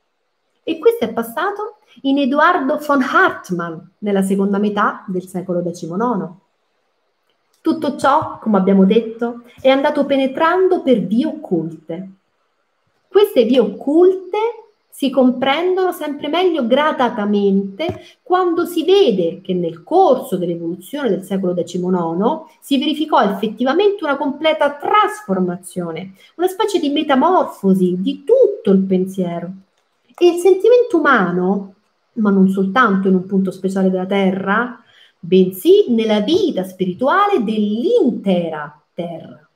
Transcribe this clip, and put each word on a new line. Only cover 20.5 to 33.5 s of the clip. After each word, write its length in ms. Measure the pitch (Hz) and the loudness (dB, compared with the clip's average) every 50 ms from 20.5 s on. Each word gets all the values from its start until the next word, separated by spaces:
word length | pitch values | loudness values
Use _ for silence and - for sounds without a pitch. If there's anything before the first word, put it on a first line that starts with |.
| 170 170 170 165 180 190 - - - 285 285 240 | -4 -6 -6 -6 -8 -8 -10 -10 -8 -4 -2 -2
del 120 | 190 170 - | -2 -2 -2
secolo 300 | - 196 190 196 180 175 | -4 -4 -2 -2 -2 -2
decimonono 960 | 175 160 - - 180 180 180 185 180 170 165 165 175 202 240 311 320 - - _ _ | -2 -4 -4 -6 -4 -2 -2 -2 -2 -2 -2 -2 -2 0 0 -2 -4 -8 -14 _ _
si 180 | - - 277 262 | -6 -2 -2 0
verificò 420 | 294 302 302 294 311 311 349 294 | 0 -2 -4 -4 -4 0 2 2
effettivamente 840 | 233 196 196 - 220 220 220 - 247 269 277 339 415 415 392 - 320 | 2 2 0 -2 -4 -6 -4 -2 -2 0 0 2 2 2 0 0 -2
una 120 | 294 277 | -4 -4
completa 560 | 277 294 277 - - 320 320 302 311 302 285 285 | -2 -4 -4 -6 -2 -2 -2 0 2 0 0 -2
trasformazione, 1400 | - - 381 403 427 415 381 - - - - 190 190 185 180 175 185 - - - 185 175 170 160 160 190 190 - _ _ _ _ | -4 -2 0 2 2 2 2 -2 -6 -6 -4 -2 -2 -2 -2 -4 -8 -12 -12 -10 -8 -8 -8 -8 -10 -12 -14 -18 _ _ _ _
una 100 | - 339 | -4 -4
specie 320 | 370 370 - 440 427 - 359 | -4 -2 -2 -2 -2 0 -2
di 100 | 320 285 | -2 0
metamorfosi 1080 | 285 294 311 302 277 254 277 330 370 339 277 - - - - 196 185 190 180 180 180 180 | -2 -2 0 0 2 2 2 2 2 2 0 -2 -6 -2 0 2 2 4 2 0 0 -2
di 260 | 190 269 277 - - | -2 -4 -4 -4 0
tutto 460 | - 453 539 494 427 - - - - | 2 4 4 4 4 2 0 0 2
il 100 | 196 190 190 | 2 2 2
pensiero. 680 | 190 190 180 185 190 - - 180 170 170 170 170 175 190 - - _ _ _ _ _ _ _ _ _ _ | 2 0 0 -2 -2 -4 -4 -4 -4 -4 -8 -8 -10 -12 -16 -20 _ _ _ _ _ _ _ _ _ _
E 120 | - 339 349 | 2 2 2
il 100 | 330 349 | 2 4
sentimento 580 | 349 392 370 381 - 453 494 494 480 480 - | 4 4 4 4 4 4 6 4 4 2 0
umano, 800 | 330 302 294 269 233 190 175 180 180 180 185 202 208 196 - - _ _ _ _ _ _ _ _ | 2 2 4 4 4 2 2 0 0 0 0 0 -2 -4 -8 -16 _ _ _ _ _ _ _ _
ma 160 | 247 214 208 | -2 0 2
non 180 | 196 196 190 190 | 4 4 4 4
soltanto 600 | 190 196 196 190 190 262 254 220 196 190 190 196 | 2 0 -2 0 2 2 2 2 2 0 2 2
in 80 | 190 | 2
un 100 | 185 180 | 0 0
punto 240 | - 202 190 190 185 | 0 -2 -2 -2 -2